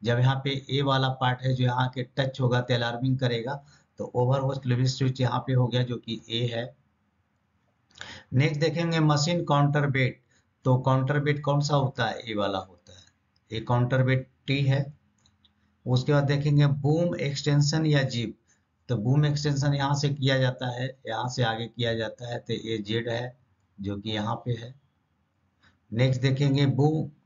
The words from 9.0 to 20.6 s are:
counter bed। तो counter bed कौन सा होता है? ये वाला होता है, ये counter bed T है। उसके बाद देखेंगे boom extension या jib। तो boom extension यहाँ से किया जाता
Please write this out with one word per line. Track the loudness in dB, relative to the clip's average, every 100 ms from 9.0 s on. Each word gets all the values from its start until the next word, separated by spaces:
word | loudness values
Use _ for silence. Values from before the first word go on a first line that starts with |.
| 4 4 2 0
counter | 2 4 4 2 0
bed। | 2 0 -2 _ _ _ _ 2
तो | 2
counter | 4 2 2 0
bed | 0 -2
कौन | 0 0
सा | 2 2
होता | 0 -2 -4
है? | -4 -6
ये | -2
वाला | 0 -2
होता | -6 -16 -20
है, | -20 _ _ _ _ _
ये | -8
counter | -2 0 2 2
bed | 2 0 -2 _ -4
T | 0
है। | 2 0 -2 -10 _ _ _ _ _ _ _ _ -2
उसके | -2 2
बाद | 2
देखेंगे | 2 0 2 4 4
boom | 2 2 2 2 0
extension | -4 -2 0 2 4 2 2
या | 2
jib। | 0 -2 -6 -8 _ _ _ _ -6
तो | -2
boom | 2 2 2
extension | 2 0 0 0
यहाँ | 0 0 0
से | 0
किया | 0 0 2
जाता | 0 -2